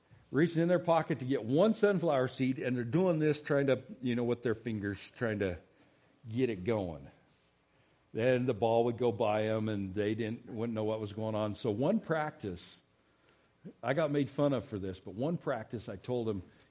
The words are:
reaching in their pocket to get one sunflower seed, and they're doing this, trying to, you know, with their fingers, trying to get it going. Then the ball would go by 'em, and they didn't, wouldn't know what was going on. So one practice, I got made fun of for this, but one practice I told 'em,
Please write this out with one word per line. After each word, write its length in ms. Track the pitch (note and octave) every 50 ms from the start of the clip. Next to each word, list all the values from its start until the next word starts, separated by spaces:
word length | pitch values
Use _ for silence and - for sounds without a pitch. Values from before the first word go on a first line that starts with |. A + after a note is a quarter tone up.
| _ _ - - _ - B2+
reaching 300 | C3+ E3+ E3+ E3+ D#3+ E3+
in 40 |
their 140 | E3+ F3+ E3+
pocket 400 | F3 E3+ E3 D#3+ D#3 - D#3 A#2+
to 40 | C3
get 200 | B2 C#3 A#2+ G#2+
one 300 | A2 C3+ D#3+ G3 A3+ G#3+
sunflower 520 | - G#3 G3+ G3 E3+ E3+ E3 C#3+ C3 C3
seed, 320 | B2+ - - C3 C3 B2+ -
and 160 | A2 B2 B2+
they're 80 | B2 A#2
doing 380 | A#2 A2+ E3+ F#3+ F3+ E3 D#3
this, 200 | D3+ D3+ C#3+ D3
trying 280 | - - D3 C#3 C#3 C3+
to, 100 | B2+ - - - - - B2+
you 140 | B2 A#2
know, 80 | A#2+ A#2+
with 180 | A#2 A#2+ A#2 -
their 120 | B2 G#2+
fingers, 440 | - - A#2+ A2 G#2 G2 G2+ G2 - - - -
trying 240 | - B2+ A2+ G#2+ G#2
to 200 | G2+ F#2 E2+ D#2 - _ _ _ _ _ _ _ _ _ _ _ - A2+
get 220 | G#2+ B2 C3 A#2
it 140 | A2 F2+ F2+
going. 420 | A#2 A2+ G#2+ F#2+ E2+ D#2 C#2 C#2 C#2+ - _ _ _ _ _ _ _ _ _ _ _ _ _ _ _ _ _ _ _ -
Then 320 | A2 A#2 C3 B2+ B2 B2+
the 80 | B2+ A2+
ball 300 | F#2+ A#2 A2+ A2+ A#2 A#2
would 120 | A#2+ A2+
go 160 | G#2+ B2 A#2+ A#2
by 320 | A#2 A#2 G#2 G#2+ G#2+ A2
'em, 240 | A2 A2 A2 G#2+ A2
and 260 | G#2+ G2+ G2 F#2+ F#2
they 200 | G#2 G2+ G#2+ A2
didn't, 360 | A2 A2+ G#2+ A#2 A#2 - -
wouldn't 240 | G#2+ G#2+ A2+ A#2+ A2+
know 100 | A2 G#2+
what 160 | G#2+ A2 A2
was 120 | A2 G2+ G2+
going 220 | A2 A2 A2 G#2+
on. 200 | G#2 G#2+ G#2 G2+
So 160 | - - A#2
one 300 | G2+ G#2 C3+ E3 A3 G#3+
practice, 800 | - - D#3+ D#3 D3+ D3+ - - - G2+ F2 E2+ - - - - _ _ _ _ _ _ _ _ _ _ _ _ _ _ _ _ - F3+ - _ -
I 100 | A#2+ C#3
got 180 | D#3+ D#3+ C#3+
made 200 | C#3+ D3+ C#3 B2+
fun 240 | - - C#3+ C#3+ C#3
of 100 | A#2+ -
for 140 | - A2 G2
this, 200 | F#2+ F#2+ F2+ -
but 160 | - G2+ F2+
one 220 | G#2+ B2+ D#3+ F3+
practice 520 | D#3+ - D#3 C3 A2+ A2 - - A2 - A#2
I 80 | G2+
told 320 | F#2+ - - B2+ B2 A2+ A2
'em, 140 | G#2 F#2+ - - - _ - _